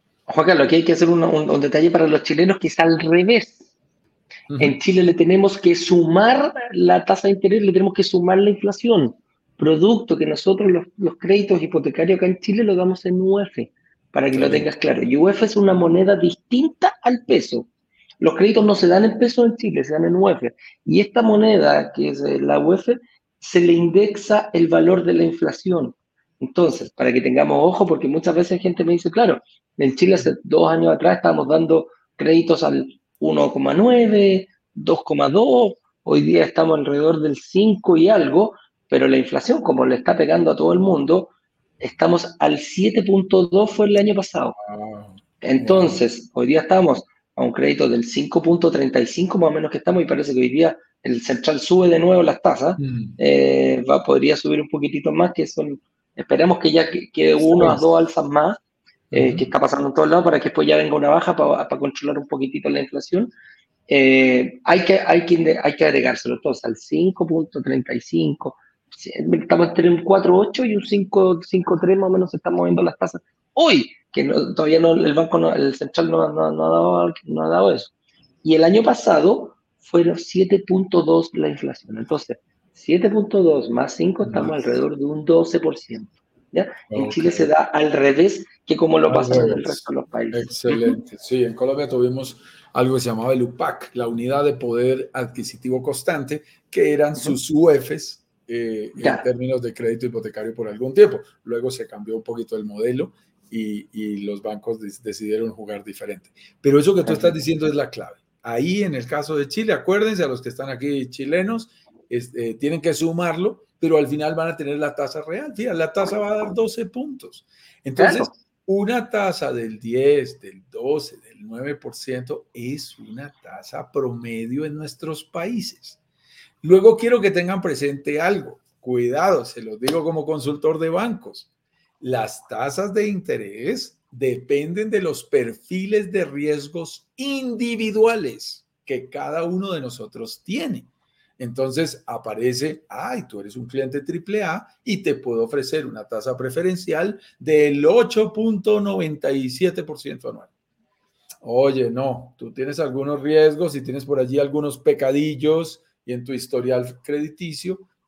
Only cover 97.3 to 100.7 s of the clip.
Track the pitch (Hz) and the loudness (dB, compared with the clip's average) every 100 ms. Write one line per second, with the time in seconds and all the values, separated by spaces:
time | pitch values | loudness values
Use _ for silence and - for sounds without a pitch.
97.3 | 131 - 151 165 139 127 - - - _ | -6 -2 2 4 4 0 -10 -12 -18 _
98.3 | _ - 117 117 110 107 - 120 131 127 | _ -12 -8 -6 -8 -10 -4 -2 -2 -2
99.3 | 120 127 131 120 113 117 117 123 113 110 | -4 -4 -4 -6 -6 -4 -4 -6 -8 -10
100.3 | 107 110 113 107 | -10 -10 -10 -10